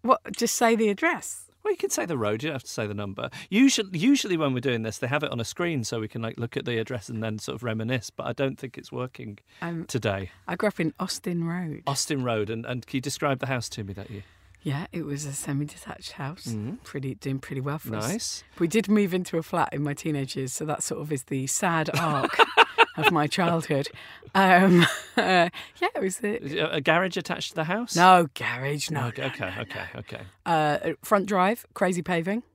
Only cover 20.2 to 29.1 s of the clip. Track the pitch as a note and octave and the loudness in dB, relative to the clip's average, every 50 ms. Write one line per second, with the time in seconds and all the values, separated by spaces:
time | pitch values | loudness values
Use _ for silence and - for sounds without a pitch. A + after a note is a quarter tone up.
20.2 | C3+ C3 - C#3 C3+ C3 - - D#3 D3+ D3+ - - - D#3 - D3 D3+ D3+ C3+ | -4 -4 -4 -6 -6 -6 -6 -6 -4 -4 -4 -4 -4 -6 -6 -6 -4 -4 -4 -4
21.2 | - - C#3 C3+ C3 C3+ - - G#3+ F3+ E3+ D#3+ D#3 D#3+ - C#3+ E3+ D#3+ D3 C3+ | -4 -4 -4 -4 -2 -2 -2 0 0 2 2 2 0 0 0 0 0 0 0 0
22.2 | - - - - A#4 - - - A4+ - - - A4+ - - - D#3+ - F3 D#3 | -2 -2 2 2 2 4 6 4 4 4 6 2 2 2 2 2 2 4 4 4
23.2 | D3+ C#3+ - - F3+ E3+ E3+ E3 D#3 - D#3 C3+ C#3 - - - - - - - | 2 2 2 2 2 2 2 0 0 0 0 0 0 -4 -10 -16 -20 -20 -20 -20
24.2 | - - - F#3+ G3 F#3 F#3 F3+ F#3+ F#3+ F3+ F3 E3+ - - - - - - B3 | -20 0 4 4 8 8 8 8 10 10 10 8 8 6 2 -6 -12 -4 -2 0
25.2 | G3+ F#3 F#3 F3+ E3+ F3 - - - - _ - F4 G#4 B4+ D4+ G#3+ F#3+ F#3 - | 2 4 6 6 4 4 0 -10 -16 -16 _ -2 -2 -2 0 0 -2 -2 -2 -2
26.2 | - G#3 G#3+ - - C#3+ D3+ E3 D#3 - - D#3 C#3 - D#3+ E3+ F#3+ F#3 - F#3+ | -4 -4 -4 -4 -4 -4 -2 -2 -2 0 0 0 4 4 4 4 4 0 -2 -6
27.2 | E3 - F3+ - - - - - D#3 D#3+ F#3 A3 A#3+ - - E3+ F3 F#3 F#3 F3 | -4 -4 -6 -6 -6 -6 -4 -4 -2 -2 -2 -4 -4 -2 4 8 10 12 12 10
28.2 | E3+ C#3 _ - A#2+ A2+ A#2+ B2 C3 C#3 D3 D3 - - D#3 C#3+ A#2+ A#2+ | 8 4 _ -6 -6 -6 -4 -4 -4 -4 -4 -4 -4 -4 -2 -2 -2 -4